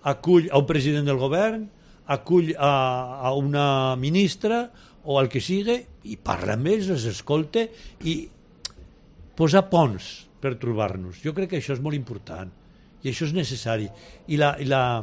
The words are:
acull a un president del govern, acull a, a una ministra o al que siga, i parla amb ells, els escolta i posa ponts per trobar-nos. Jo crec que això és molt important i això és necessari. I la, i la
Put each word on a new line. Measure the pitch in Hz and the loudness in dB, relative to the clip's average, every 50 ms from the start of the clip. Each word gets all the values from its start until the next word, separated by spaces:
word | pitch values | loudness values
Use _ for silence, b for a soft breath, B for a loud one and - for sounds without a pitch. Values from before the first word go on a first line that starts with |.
| - | 0
acull | 143 135 - - 170 180 175 160 - | -2 -2 0 4 6 6 6 6 6
a | 143 139 | 2 2
un | 139 117 | 4 4
president | 160 151 127 143 147 147 143 143 | 0 0 2 2 0 0 0 0
del | 139 127 | 0 0
govern, | 131 139 147 175 208 220 220 220 214 208 b b b b b b b - | 0 0 0 2 0 0 -2 -4 -8 -10 b b b b b b b -4
acull | 143 131 - - 175 180 165 156 165 | -4 -4 0 4 4 4 4 2 -2
a, | - 143 143 143 135 131 127 127 127 127 123 127 139 127 | 0 2 2 4 4 2 0 0 -2 -4 -8 -10 -4 -2
a | 131 135 | 0 0
una | 143 139 143 143 143 143 139 135 135 131 131 131 127 | 0 0 0 0 2 2 2 2 2 2 0 0 -2
ministra | 131 143 165 190 202 170 - - - 214 226 240 240 240 B B B B B B - | -2 0 2 2 2 2 0 -2 -2 0 0 0 -2 -6 B B B B B B -6
o | 151 139 139 | 0 2 2
al | 135 131 | 2 2
que | - 131 | 0 -4
siga, | - - 185 196 202 226 240 247 247 - - - - | -2 -2 -2 -2 0 0 -2 -2 -2 -12 -20 -18 -14
i | 208 214 - | -14 -14 -10
parla | - - 95 90 90 98 104 | -4 -4 -2 -2 0 -2 -2
amb | 113 131 165 | 0 2 0
ells, | 208 220 196 190 | 0 0 0 -2
els | 180 131 110 | -2 -2 -2
escolta | 117 98 - - - 147 156 156 151 - 226 226 226 B B B B B B - | -4 -6 -6 -4 -2 0 0 0 0 -2 -2 -2 -2 B B B B B B -4
i | 160 165 156 - - - - - - - - - - - - - - - - - - - - - - - - | -4 -4 -4 -6 -12 -18 -20 -20 -20 -20 -16 -16 -16 -16 -16 -20 -20 -20 -20 -20 -20 -20 -20 -20 -16 0 2
posa | 160 156 147 196 190 - | 2 6 6 4 4 6
ponts | 185 170 156 127 101 90 - - - - - - _ - | 4 4 4 4 0 -4 -10 -14 -18 -18 -20 -20 _ -6
per | - 135 123 117 | -6 -6 -6 -4
trobar-nos. | 127 120 113 107 107 95 92 92 90 92 90 - | -4 -4 0 0 0 -2 -2 -6 -10 -12 -14 -10
Jo | - 156 151 | -8 -8 -4
crec | 180 196 170 | -4 -6 -4
que | 180 151 | -4 -6
això | - - 139 | -4 -4 -6
és | 120 | -4
molt | 135 151 147 143 | -4 -4 -4 -4
important | 123 - 117 98 - - 82 87 95 92 87 - b b b b b b b b | -6 -8 -12 -14 -12 -14 -14 -12 -12 -14 -16 -20 b b b b b b b b
i | - 135 | -8 -8
això | 120 - 170 147 | -6 -4 -4 -2
és | 156 | -2
necessari. | 185 151 107 127 117 - 117 113 110 107 98 B B B B B B B - 151 | -2 -2 -4 -6 -6 -4 -2 -2 -2 -4 -6 B B B B B B B -2 0
I | 147 | 2
la, | 147 147 139 - | 2 2 2 0
i | 143 | -2
la | 131 135 131 127 123 120 113 | 0 2 2 2 2 0 -2